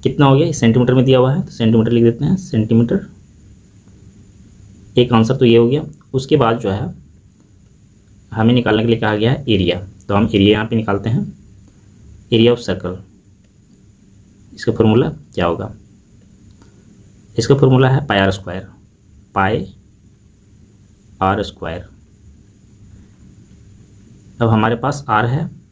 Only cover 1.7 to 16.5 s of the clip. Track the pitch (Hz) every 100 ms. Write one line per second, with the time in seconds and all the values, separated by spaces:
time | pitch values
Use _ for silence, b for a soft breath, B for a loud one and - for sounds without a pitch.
1.7 | 113 110 117 117 117 147 185 - 117 110
2.7 | 113 117 196 - - - - - - _
3.7 | - - - - - - - - - -
4.7 | - - - 123 120 113 131 123 117 120
5.7 | 143 165 - _ 135 131 151 117 120 98
6.7 | 95 175 - - _ _ _ _ _ _
7.7 | _ _ _ _ _ _ - 113 123 117
8.7 | 107 117 113 110 107 113 139 - 101 90
9.7 | 90 - - - 101 113 104 98 107 113
10.7 | 113 110 101 107 110 101 - - - -
11.7 | _ _ - - - - 117 113 120 -
12.7 | 90 90 92 - _ _ _ _ _ _
13.7 | _ _ _ _ _ _ _ - - -
14.7 | 110 113 110 160 - - - 87 85 101
15.7 | - - - _ - _ _ -